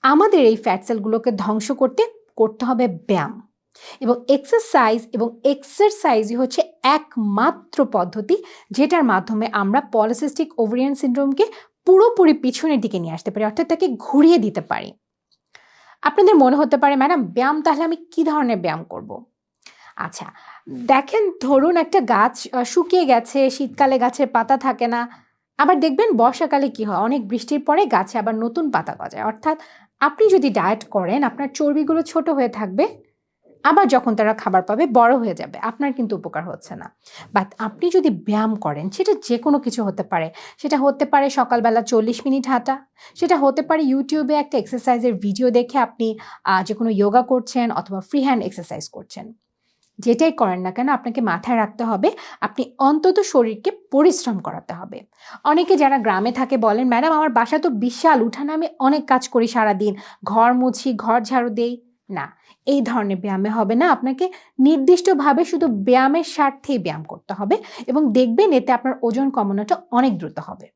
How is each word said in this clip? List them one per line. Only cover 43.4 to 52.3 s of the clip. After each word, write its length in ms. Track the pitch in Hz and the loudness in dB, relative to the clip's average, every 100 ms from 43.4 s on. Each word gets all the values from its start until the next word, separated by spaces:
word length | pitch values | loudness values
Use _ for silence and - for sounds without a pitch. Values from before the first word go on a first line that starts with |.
| 277 269 | 2 0
পারে 220 | 302 311 | 0 0
YouTube-এ 500 | 285 269 277 311 277 | 2 0 -2 -2 0
একটা 240 | 302 294 262 | -2 0 -4
এক্সারসাইজের 560 | 208 254 247 240 240 | -4 -6 -2 0 0
ভিডিও 380 | 196 202 202 247 | -2 -4 0 2
দেখে 260 | 233 247 269 | 2 0 0
আপনি, 400 | 254 - 226 220 - - | -2 -2 -6 -6 -14 -10
আহ, 200 | - 190 | -2 -2
যে 100 | 185 | -2
কোনো 200 | 214 226 | -4 -2
যোগা 280 | 208 202 226 | 2 4 4
করছেন 500 | 240 254 240 254 233 | 2 -2 -2 -4 -2
অথবা 280 | - - 190 | -4 -6 -10
ফ্রি 240 | 190 285 | -4 -2
হ্যান্ড 200 | 269 247 | 0 0
এক্সারসাইজ 460 | 190 190 170 156 156 | -2 -10 -12 -12 -12
করছেন, 440 | - 196 - 220 226 _ _ _ _ _ - | -16 -18 -18 -18 -20 _ _ _ _ _ -8
যেটাই 320 | 233 233 320 | -2 2 2
করেন 300 | 320 208 180 | 2 0 0
না 100 | 185 | -6
কেন 180 | 185 262 | -4 -2
আপনাকে 320 | 269 247 233 | -2 -4 -4
মাথায় 360 | 226 170 233 240 | -2 -2 -2 -2
রাখতে 260 | 208 - | -2 -4
হবে 280 | 233 202 294 - - | -4 0 0 -2 -18